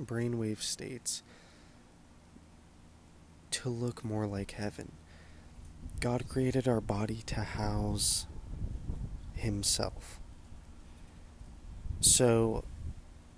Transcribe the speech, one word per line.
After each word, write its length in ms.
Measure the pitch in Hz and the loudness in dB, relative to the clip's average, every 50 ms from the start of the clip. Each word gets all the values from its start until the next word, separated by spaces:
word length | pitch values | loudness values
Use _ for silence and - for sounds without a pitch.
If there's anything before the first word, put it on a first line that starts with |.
brainwave 600 | 123 - 117 117 120 120 120 117 113 107 107 - | -8 -4 -2 0 0 2 2 2 0 0 0 -2
states 640 | - - - - - - 135 117 - - - - - - - - - - - - - - - - - - - - - - - - - - - - - - - - - - - - - - - - - - - - - - - - - - | -2 -4 -4 -4 -6 -8 -8 -6 -4 -4 -4 -4 -6 -12 -20 -20 -20 -20 -20 -20 -20 -20 -20 -20 -20 -20 -20 -20 -20 -20 -20 -20 -20 -20 -20 -20 -20 -20 -20 -20 -20 -20 -20 -20 -20 -20 -20 -20 -20 -20 -20 -20 -20 -20 -20 -18 -10 -4
to 160 | - - - 131 | -4 -2 -2 -2
look 380 | 120 117 120 120 117 - - | -2 0 0 -2 -2 -2 -4
more 200 | 113 107 107 107 104 | -2 0 0 0 0
like 240 | 101 98 98 - | 0 -2 -4 -4
heaven. 420 | - - 104 104 - - - - - - - - - - - - - - - - - - - - - - - - - - | -4 -4 -4 -4 -4 -4 -10 -10 -10 -16 -18 -18 -18 -18 -18 -18 -18 -18 -18 -16 -16 -14 -14 -14 -12 -10 -10 -8 -4 0
God 300 | - 123 120 123 - - | 0 2 2 2 0 0
created 400 | - 131 131 127 123 131 120 127 | 2 2 4 4 4 4 6 6
our 100 | 120 110 | 6 4
body 420 | 107 - 107 101 107 107 110 110 110 | 4 2 2 2 2 0 -2 -4 -4
to 160 | - - 113 | -2 -2 -2
house 840 | 104 - - 107 107 104 107 107 104 104 104 104 - - - - - - - - - - - - - - - - - - - - - - - - - - - | 0 -2 -2 0 0 2 2 2 2 2 2 4 4 4 4 2 0 -4 -8 -10 -8 -8 -6 -4 -4 -4 -4 -4 -4 -4 -4 -4 -4 -4 -6 -6 -8 -6 -6
himself. 880 | - - 113 101 101 101 - - - 101 95 - - - - - - - - - - - - - - - - - - - - - - - - - - - - - - - - - - - - - - - - - - | -2 0 2 2 4 4 4 4 4 2 0 -2 -6 -12 -12 -12 -12 -12 -14 -14 -16 -14 -14 -14 -14 -14 -14 -16 -16 -16 -16 -16 -16 -16 -16 -16 -16 -16 -16 -14 -14 -14 -14 -14 -14 -12 -12 -10 -8 -6 -4 -2 4
So 640 | - - - - 131 120 117 113 113 113 110 110 - - - - - - - - - - - - - - - | 8 8 8 10 10 8 8 8 6 6 4 0 -4 -6 -8 -6 -6 -6 -6 -8 -12 -16 -18 -18 -18 -20 -20